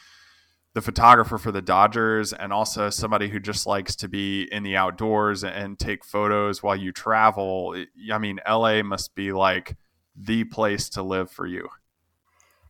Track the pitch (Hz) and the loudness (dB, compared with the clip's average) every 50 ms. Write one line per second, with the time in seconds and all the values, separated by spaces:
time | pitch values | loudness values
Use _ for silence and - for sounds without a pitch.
0 | - - - - - _ _ _ _ _ _ _ _ _ - 113 - - - - | -20 -20 -20 -20 -20 _ _ _ _ _ _ _ _ _ -8 -6 -6 -4 2 6
1 | 117 117 123 117 107 - 120 107 - 117 98 98 92 92 92 95 101 107 107 117 | 10 10 10 10 8 4 -2 -6 -4 -4 -4 -4 0 2 4 6 6 4 4 2
2 | 113 110 110 110 107 98 - - 98 98 101 104 110 - - 107 104 104 - - | 0 0 0 0 -2 -4 -6 -8 -8 -4 -2 -2 -2 -2 -2 -2 -2 -2 -2 -2
3 | 113 107 107 101 104 101 107 104 95 104 104 - - 101 101 98 92 - - - | -2 0 0 0 0 -2 -6 -6 -6 -6 -6 -4 -2 -2 -2 -2 -2 -6 -8 -8
4 | - 92 98 101 98 98 98 98 90 - 104 104 104 98 95 95 95 90 90 92 | -8 -8 -6 -6 -4 -4 -4 -4 -6 -6 -8 -8 -4 0 2 2 2 2 0 -2
5 | 110 110 107 104 107 104 101 95 101 95 82 101 101 98 98 - - - 101 - | -2 0 2 2 2 2 0 -2 -4 -6 -6 -8 -8 -10 -8 -8 -6 -6 -6 -8
6 | - - - 104 104 104 104 104 104 104 98 - - 101 98 98 95 95 92 - | -8 -6 -2 0 0 2 2 2 0 -2 -2 -2 -2 -2 -2 -2 -4 -6 -8 -6
7 | - 110 110 110 110 110 101 101 98 95 95 92 90 87 87 92 90 - _ 85 | -2 0 4 4 6 4 4 2 -2 -2 -2 -4 -4 -6 -6 -8 -10 -12 _ -14
8 | 104 110 107 107 107 101 95 95 - 104 110 113 113 110 107 107 104 101 98 92 | -8 -4 -4 -2 -2 -4 -6 -4 -2 0 2 2 4 2 2 2 0 -2 -4 -6
9 | - - _ 95 98 98 95 95 95 95 92 92 90 - - - _ _ _ _ | -6 -8 _ -6 -4 -2 0 2 2 2 2 0 -4 -8 -14 -16 _ _ _ _
10 | _ _ _ 98 98 104 113 113 110 113 - 110 110 104 101 101 - - - 104 | _ _ _ -10 -4 -2 0 0 -2 -2 -2 -2 0 0 0 -2 -4 -6 -8 -8
11 | 95 95 95 95 90 - - - 92 90 90 90 85 - - - _ _ _ _ | -6 -4 -2 -4 -4 -4 -8 -10 -8 -8 -8 -8 -10 -12 -14 -20 _ _ _ _
12 | _ _ _ _ _ _ _ _ _ _ _ _ _ | _ _ _ _ _ _ _ _ _ _ _ _ _